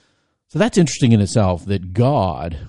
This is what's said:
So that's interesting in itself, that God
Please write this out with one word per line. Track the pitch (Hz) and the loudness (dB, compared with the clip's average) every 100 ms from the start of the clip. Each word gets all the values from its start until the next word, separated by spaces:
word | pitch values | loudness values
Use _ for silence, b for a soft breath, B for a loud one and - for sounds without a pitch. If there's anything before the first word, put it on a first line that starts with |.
| _ _ _ _ _ | _ _ _ _ _
So | 151 | -2
that's | 220 214 | 0 2
interesting | 160 - 127 | 0 2 4
in | 113 | 4
itself, | 101 - 98 87 - | 2 0 0 0 -4
that | 98 92 | -6 -6
God | 92 131 143 95 65 85 78 | 0 0 2 -2 -4 -8 -10